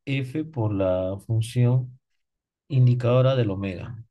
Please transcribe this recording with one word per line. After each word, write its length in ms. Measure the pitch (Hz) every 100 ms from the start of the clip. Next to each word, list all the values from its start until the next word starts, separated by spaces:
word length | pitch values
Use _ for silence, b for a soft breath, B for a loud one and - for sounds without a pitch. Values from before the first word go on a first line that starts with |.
| -
F 380 | 139 131 156 156
por 280 | 131 107
la 440 | 101 95 92 92 98 -
función 720 | 113 110 127 120 123 - - _ _ _ _ _ _ -
indicadora 680 | 131 123 120 120 127 127 131
del 160 | 110
omega, 520 | 98 98 87 - - -